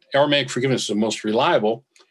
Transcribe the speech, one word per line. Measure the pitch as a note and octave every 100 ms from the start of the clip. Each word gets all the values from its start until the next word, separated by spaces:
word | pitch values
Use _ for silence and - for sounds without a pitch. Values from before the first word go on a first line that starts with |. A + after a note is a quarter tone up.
| _
Aramaic | C#3 D3 C#3+ C3+
forgiveness | B2 C3+ A#2
is | -
the | G#2
most | A2 G#2+
reliable, | G#2+ A2 D#3 D3 G#2+ A#2 - _ _